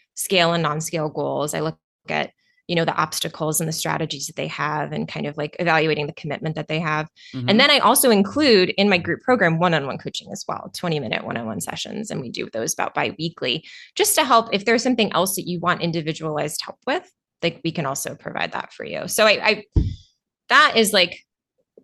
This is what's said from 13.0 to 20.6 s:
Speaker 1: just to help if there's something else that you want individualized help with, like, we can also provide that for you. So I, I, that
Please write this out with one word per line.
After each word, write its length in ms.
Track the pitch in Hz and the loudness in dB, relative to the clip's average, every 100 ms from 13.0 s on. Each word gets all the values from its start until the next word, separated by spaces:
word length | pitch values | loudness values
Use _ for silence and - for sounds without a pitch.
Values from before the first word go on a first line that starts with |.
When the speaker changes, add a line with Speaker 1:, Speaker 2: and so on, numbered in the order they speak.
| 139 - 165 - 131 135 - - - | -4 -4 -8 -4 -4 -4 -8 -20 -14
Speaker 1:
just 220 | - 427 - | -2 2 2
to 80 | |
help 240 | 269 233 220 | 4 4 2
if 120 | 202 | -2
there's 180 | 202 233 | 2 2
something 300 | 254 233 208 | 2 2 2
else 240 | - 190 - | 2 0 -2
that 100 | - | -4
you 140 | 175 | -2
want 220 | 170 175 | 0 0
individualized 800 | 170 165 156 151 156 151 147 - | 0 -2 -4 -4 -4 -4 -4 -6
help 140 | - - - | -10 -10 -4
with, 200 | 311 - _ _ _ | -4 -4 _ _ _
like, 200 | 170 - | -4 -2
we 80 | 170 | -6
can 160 | 160 139 | -4 -4
also 300 | 139 - - | -4 -6 -10
provide 340 | - - 85 | -10 -6 -4
that 200 | - - | -6 -10
for 120 | - | -12
you. 220 | - 80 - | -10 -8 -4
So 200 | - 214 | 2 4
I, 200 | 165 - | 4 2
I, 180 | 214 - - - - _ _ _ _ _ | 0 0 0 0 -4 _ _ _ _ _
that 240 | 254 | 4